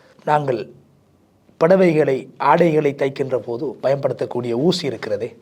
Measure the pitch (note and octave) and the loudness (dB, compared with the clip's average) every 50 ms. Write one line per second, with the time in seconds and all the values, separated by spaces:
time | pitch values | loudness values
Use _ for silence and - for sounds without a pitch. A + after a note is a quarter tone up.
0 | _ _ _ _ _ D#3 D3+ D3+ D3 C3+ A#2+ G#2+ F#2+ - - - _ _ _ _ | _ _ _ _ _ -2 -2 0 0 -2 -4 -4 -6 -10 -16 -20 _ _ _ _
1 | _ _ _ _ _ _ _ _ _ _ _ _ E3 E3+ F#3+ F#3+ F#3+ E3+ D3+ D#3 | _ _ _ _ _ _ _ _ _ _ _ _ 2 4 4 4 4 4 4 2
2 | C#3+ - C3+ A#2+ - - - - C3+ C#3+ D#3 E3+ F3 E3 D3+ D3+ D3 C#3+ C#3 - | 2 2 0 -2 -6 -10 -8 -2 2 2 4 4 4 4 2 2 0 0 0 0
3 | C#3+ C3+ C3+ - C3+ B2+ C3 A#2 - B2 A#2 A#2+ D#3 B2+ - - - C3+ C#3+ C#3 | -2 -2 0 0 0 0 -2 -4 -4 -6 -6 -6 -6 -8 -6 -4 -2 0 0 0
4 | C#3+ C3 B2 - B2 A#2 - B2 A#2+ A#2+ A#2 A#2+ D3 F#3 F3 - D3+ C3 A#2 G#2+ | 0 -4 -2 -4 -6 -4 -4 -4 -4 -2 -2 0 2 2 0 0 -4 -6 -6 -6
5 | - A2 G#2 G2+ A#2 - - - | -6 -6 -4 -4 -6 -8 -10 -16